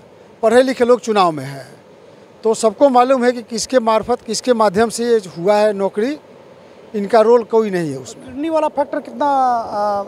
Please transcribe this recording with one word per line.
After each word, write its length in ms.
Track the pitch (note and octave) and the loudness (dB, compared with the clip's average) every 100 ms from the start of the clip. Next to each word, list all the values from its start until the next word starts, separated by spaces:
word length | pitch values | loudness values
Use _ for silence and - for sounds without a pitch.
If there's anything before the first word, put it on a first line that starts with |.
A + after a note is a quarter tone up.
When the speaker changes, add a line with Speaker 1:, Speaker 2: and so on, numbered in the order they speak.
| - - - - | -20 -20 -20 -4
Speaker 1:
पढ़े 200 | A3+ A#3+ | 2 4
लिखे 220 | C4 C4 A#3+ | 4 2 2
लोग 140 | A#3+ | 2
चुनाव 320 | - G#3 F3+ | 2 2 2
में 140 | D#3 C3+ | 0 -8
हैं, 300 | C#3 B2 - - - - - - - | -12 -16 -20 -20 -20 -20 -20 -20 -6
तो 100 | A3 | -4
सबको 360 | A3 A3 G3+ C#4+ | 0 -2 2 4
मालूम 340 | B3 B3 C4+ | 4 4 2
है 80 | A#3+ | 0
कि 100 | B3 | -2
किसके 380 | G#3+ A3+ - C4 | -6 -8 -2 0
मार्फत, 420 | A3+ A3 G3+ A#3+ | 2 0 0 -6
किसके 320 | - G#3 - | -6 -4 -2
माध्यम 360 | A#3 G#3+ F#3+ A#3 | 2 2 2 -2
से 140 | G#3 A#3+ | -2 0
ये 120 | A3+ | 0
हुआ 380 | F#3 D3 F3 G#3 | -2 -4 0 2
है 180 | G#3+ | 2
नौकरी, 440 | G3 G3 G3+ A#3+ D4 - - - - - - - G#3+ | 0 -4 -2 -4 -6 -12 -20 -20 -20 -20 -20 -10 -8
इनका 260 | G3 A3+ | 0 2
रोल 220 | G#3+ A#3+ | 4 4
कोई 260 | A3 A3+ A3 | 2 0 0
नहीं 220 | F#3 D#3+ | -2 -4
है 60 | C3+ | -6
उसमें। 280 | B2 - C4 | -12 -18 -16
Speaker 2:
किडनी 240 | B3+ D#4+ | -8 -4
वाला 180 | D#4+ D4+ | -2 -2
फैक्टर 320 | - C#4+ D4+ | -4 -4 -6
कितना, 580 | C4+ A#3 D4 C4+ B3+ A#3+ | -8 -4 -2 0 0 -2
अ, 460 | G#3 G#3 G#3 G3+ | -4 -6 -4 -4